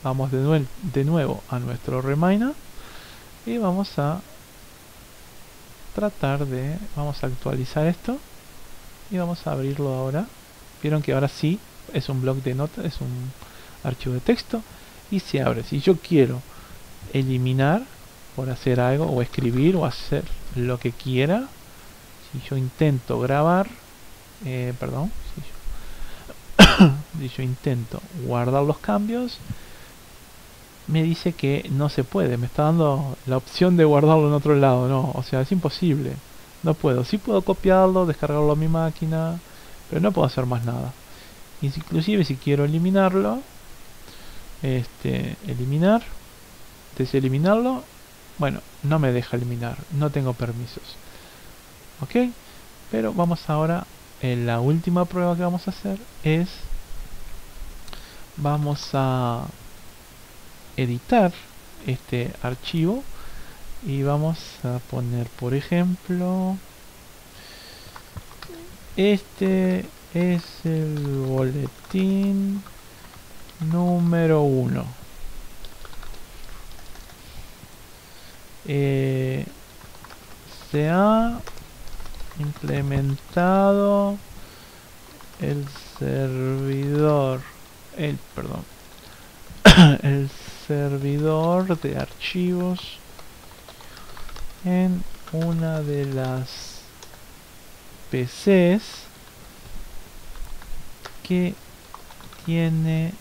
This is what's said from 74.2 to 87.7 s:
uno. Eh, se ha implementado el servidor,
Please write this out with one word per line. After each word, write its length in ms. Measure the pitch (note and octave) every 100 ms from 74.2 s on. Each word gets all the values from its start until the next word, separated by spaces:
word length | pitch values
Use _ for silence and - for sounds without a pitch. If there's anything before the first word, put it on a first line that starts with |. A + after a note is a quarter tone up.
| E3 D#3
uno. 440 | D3 C3 B2+ B2+ B2 B2+ - - - - - - - - - - - - - - - - - - - - - - - - - - - - - - - - - - - - -
Eh, 800 | C#3+ C#3 C3+ C3+ C3 C3 C3 C#3 - - - - - - - - - - - -
se 180 | D3 D3+
ha 500 | F3 G3+ A3 A#3 A#3 - - - - - - - - - -
implementado 1800 | D3 D3 D3 C#3+ C#3 C#3 C#3 C#3 - - F3+ F#3+ G3 G3+ G3+ G3+ G3+ G3+ - - - - - - - - - - - -
el 260 | C#3+ C#3+ C#3 C#3 - -
servidor, 1400 | C#3 C3+ C3+ C3 C3 C3+ C3+ C3+ C#3 D3 D3+ D3 C3+ C3 C3+ - -